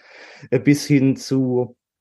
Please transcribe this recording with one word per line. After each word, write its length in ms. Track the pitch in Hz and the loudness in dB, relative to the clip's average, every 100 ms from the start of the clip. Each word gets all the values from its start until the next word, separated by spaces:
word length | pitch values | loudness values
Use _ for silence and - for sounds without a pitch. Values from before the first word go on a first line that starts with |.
| _ - - - - | _ -20 -20 -20 -4
äh, 100 | 123 | -2
bis 280 | 135 143 - | 2 0 2
hin 280 | 147 135 131 | 2 2 -2
zu 600 | - 135 127 123 123 - _ _ | -2 -2 0 -2 -4 -10 _ _